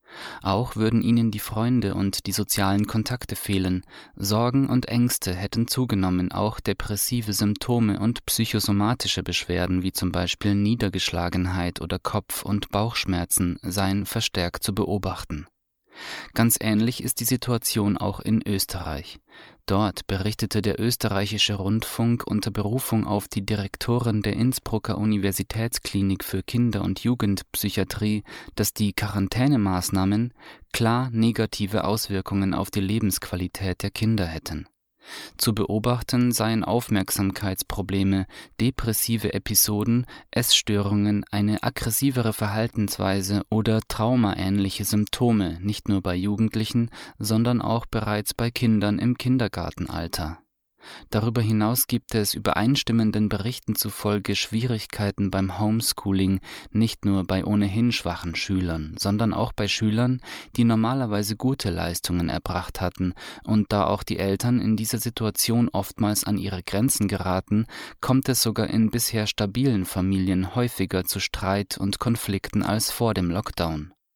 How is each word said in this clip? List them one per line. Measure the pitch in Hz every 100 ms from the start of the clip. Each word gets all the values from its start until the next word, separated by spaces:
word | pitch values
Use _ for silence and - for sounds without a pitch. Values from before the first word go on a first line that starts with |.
| _ - - -
Auch | 95 98 - 107
würden | 110 110
ihnen | - 117 113
die | 104
Freunde | - 110 117 127 98
und | - 98 - -
die |
sozialen | 98 101 - 98 101 104
Kontakte | 113 107 120 - 98
fehlen. | - 95 92 92 - - - -
Sorgen | 98 107 120 135 135
und | 123 -
Ängste | 120 120 - 98 90
hätten | 98 107 117
zugenommen, | - 123 104 92 92 90
auch | 95 104 -
depressive | - 98 - 104 - 123 107
Symptome | 98 104 104 - 120 110 95
und | 107 117 -
psychosomatische | - 113 107 - 101 104 123 95 -
Beschwerden | 90 90 - 90 90 92
wie | 92
zum | - 90
Beispiel | 90 90 - 104 101
Niedergeschlagenheit | 104 117 104 92 - 85 87 90 90 90 87 -
oder | 82 92
Kopf- | - 104 - -
und | - 104 -
Bauchschmerzen | 101 113 - - 90 87 - 90 -
seien | - 95 95 98 101
verstärkt | 113 - - 87 -
zu | -
beobachten. | 101 - 98 95 90 - 78 - _ _ _ _ - - - - -
Ganz | 117 -
ähnlich | 110 107 113 -
ist | - -
die | 117
Situation | 127 - 117 - 110 101 98
auch | 95 98
in | - 110 -
Österreich. | 98 - 90 87 76 - - _ - - - -
Dort | 101 107 - -
berichtete | 98 101 - 113 107
der | 101 -
österreichische | 113 - - 98 98 107 - 101
Rundfunk | 98 110 - - 117 120 -
unter | 107 110
Berufung | 101 101 127 - 110 -
auf | 104 -
die | -
Direktorin | 98 107 98 - - 120 117 107
der | 104
Innsbrucker | - 120 127 - 110 - 101
Universitätsklinik | 107 104 98 95 98 110 117 - - 101 98 95
für | - 95
Kinder- | - 117 120 104
und | 95 95
Jugendpsychiatrie, | 117 123 104 98 - - 101 - 95 - 107 107 - - -
dass | - 107 -
die | 104
Quarantänemaßnahmen | - 104 98 98 117 135 135 101 90 - 95 95 104 120 - - - -
klar | - 117 120 127
negative | 113 113 107 110 - 101 107
Auswirkungen | - 110 - 95 - 101 98
auf | - 98
die | 104
Lebensqualität | 95 110 107 - - 90 90 - 95 90
der | 101
Kinder | - 110 110 87
hätten. | 80 - 73 - _ _ _ - - - -
Zu | - 107
beobachten | 98 107 120 123 - 123 123
seien | 117 110 113 -
Aufmerksamkeitsprobleme, | 113 - 104 95 - 98 - 101 92 - - 92 98 98 95 95 - - -
depressive | 117 - 113 107 - 117 -
Episoden, | 98 - - - 104 104 120 123 - -
Essstörungen, | - 120 - - 104 98 104 104 104 -
eine | 104 104 107
aggressivere | - - 117 - 139 127 113
Verhaltensweise | 104 107 107 113 - 101 - 98 98 95 101 -
oder | 107 110 110 -
traumaähnliche | - 110 127 104 92 92 101 98 -
Symptome, | 101 107 104 - 120 110 95 85
nicht | 101 107 -
nur | 98
bei | 92 90
Jugendlichen, | 101 101 110 110 110 120 117 - - -
sondern | 104 113 120 120
auch | - 113 -
bereits | 113 104 107 107
bei | - 117
Kindern | - 123 110 104 101
im | 120 123
Kindergartenalter. | 123 131 107 - 82 - 87 82 82 - 78 78 _ _ _ _ - - -
Darüber | 107 113 117
hinaus | 107 110 107 123 -
gibt | 117 - 113
es | 104
übereinstimmenden | 82 - 82 110 139 - 113 110 107 104
Berichten | 101 104 123 - 107
zufolge | 107 - 104 104 101 101
Schwierigkeiten | - 110 123 110 - - 101 - 98
beim | 95 95 90
Homeschooling, | 107 110 110 - 98 95 95 95 - - -
nicht | 107 113 -
nur | 104 98 87
bei | 95
ohnehin | - 104 101 104 120
schwachen | 113 87 87 87 80
Schülern, | - 95 90 80 76 -
sondern | 101 104 113
auch | 85 113
bei | - 101
Schülern, | - 110 110 123 127 - - - -
die |
normalerweise | 117 113 113 135 120 104 101 110
gute | 127 123 104
Leistungen | 85 85 85 - 87 85
erbracht | 82 - 87 - -
hatten. | 90 - 92 - - -
Und | - 110 101
da | 104 80
auch | 101
die | - -
Eltern | 98 98 120 123
in | 104 107
dieser | 110 117
Situation | 117 - 110 - - 113 117
oftmals | - 98 - 104 104
an | - 104
ihre | 92 95
Grenzen | - 98 131 - 98
geraten, | 98 92 92 - 104 113 - - -
kommt | - 131 -
es | 123
sogar | 117 107 110
in | 151 220
bisher | 117 - 113 107
stabilen | - 104 107 135 107
Familien | 90 95 95 95 92 92 90 123
häufiger | 120 - 95 95
zu | 90 98
Streit | - - 95 98 98 -
und | 98 -
Konflikten | 120 117 - 98 - 107
als | - 107 -
vor | - 117
dem | 98 90
Lockdown. | 85 - - 85 78 76 - _